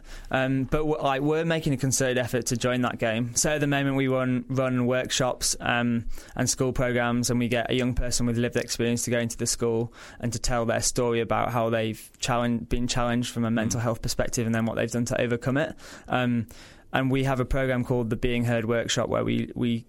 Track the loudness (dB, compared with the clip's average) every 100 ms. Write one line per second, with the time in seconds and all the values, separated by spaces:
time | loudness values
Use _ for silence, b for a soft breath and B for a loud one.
0 | B B B 0 0 0 0 0 0 0
1 | 0 2 2 2 2 0 0 0 2 2
2 | 2 2 0 -2 0 0 0 2 0 0
3 | 0 0 -2 0 0 2 2 2 2 0
4 | 2 2 2 0 0 0 2 2 2 2
5 | 0 0 0 0 -2 -2 0 0 2 0
6 | -2 B B -4 -2 0 -2 0 0 2
7 | 2 0 0 0 2 0 0 0 0 0
8 | 0 0 0 2 0 0 -2 0 0 0
9 | 0 0 0 -2 -2 0 0 0 -2 B
10 | B B -4 -2 0 0 2 0 0 0
11 | 2 2 2 2 2 0 2 2 0 -4
12 | -12 -8 0 0 2 0 0 -2 0 0
13 | 2 0 -2 -2 0 2 0 0 -2 -2
14 | -4 -2 -2 0 0 2 0 0 -2 -2
15 | -2 0 0 0 0 0 0 -4 B B
16 | B -2 2 0 -2 B B B B -2
17 | 2 2 0 0 0 2 2 0 0 0
18 | 0 -2 0 0 0 0 2 0 0 -2
19 | 0 0 0 -2 -2 -2 0 -2